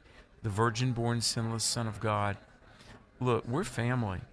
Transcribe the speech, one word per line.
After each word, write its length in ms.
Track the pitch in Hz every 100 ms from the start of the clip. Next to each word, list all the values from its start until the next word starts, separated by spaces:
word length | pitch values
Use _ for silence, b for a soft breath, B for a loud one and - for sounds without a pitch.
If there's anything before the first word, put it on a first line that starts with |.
| b b b b
the 60 | 110
virgin-born, 720 | 98 117 113 127 117 117 120
sinless 440 | 110 123 113 113
Son 220 | - 120 113
of 140 | 104
God. 380 | 110 104 101 98 - - B B B B - -
Look, 260 | 127 117 -
we're 180 | 139
family. 560 | 208 - 117 127 107 92 -